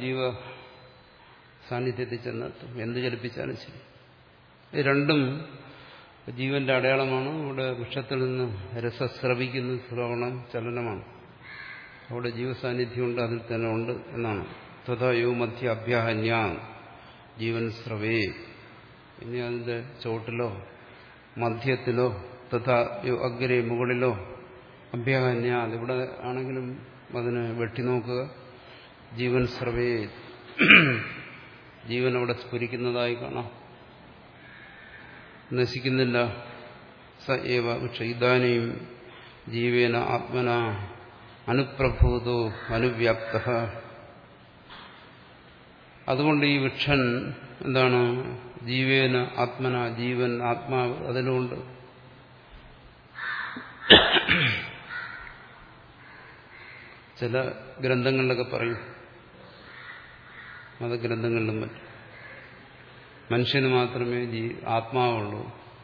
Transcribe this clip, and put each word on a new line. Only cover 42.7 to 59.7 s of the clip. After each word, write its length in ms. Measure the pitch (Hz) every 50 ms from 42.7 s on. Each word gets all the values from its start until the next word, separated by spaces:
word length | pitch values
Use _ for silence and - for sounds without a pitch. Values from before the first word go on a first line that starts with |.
| 113
അനുവ്യാപ്തഃ. 680 | 113 120 127 117 110 117 113 110 - - - - 107 - 123 120 117 117 107 - - - - - - - - - - - - - - - - - - - - - - - - - - - - - - - - - - - - - - - - - - - - - - - -
അതുകൊണ്ട് 320 | 135 131 147 156 151 147 147 143 143
ഈ 20 | 143 135
വൃക്ഷൻ 360 | 131 - - - 143 143 135 127 120 120 - - 143 131 - - - - - -
എന്താണ്? 340 | 139 127 131 131 127 123 123 120 120 123 127 - - 123 120 - - - - 120 117
ജീവേന 480 | 127 131 131 131 135 135 131 127 127 123 123 127 - 117
ആത്മന, 340 | 123 123 - - 131 127 123 123 120 117 113 113
ജീവൻ 300 | 120 123 123 120 123 120 120 120 123 120
ആത്മാവ് 440 | 120 117 - - 131 127 123 120 127 160 160 135
അതിലുമുണ്ട്. 500 | 120 127 127 131 127 127 123 120 120 127 - - - - - - - - - - - - - - - - - - - - - - - - - - - - - - - - - - - - - - - - - - - - - - - - - - - - - - - 175 147 120 104 - - - - - - - - - - - - - - - - - - - - - - - - - - - - - - - - - - - - - - - - - - - - - - - - - - - - -
ചില 180 | 123 120 117 131 135 - - - - - - - 127
ഗ്രന്ഥങ്ങളിലൊക്കെ 600 | 127 131 123 123 131 135 131 131 127 127 117 123 - -
പറയും, 260 | - 117 120 117 113 - - - - - - - - - - - - - - - - - -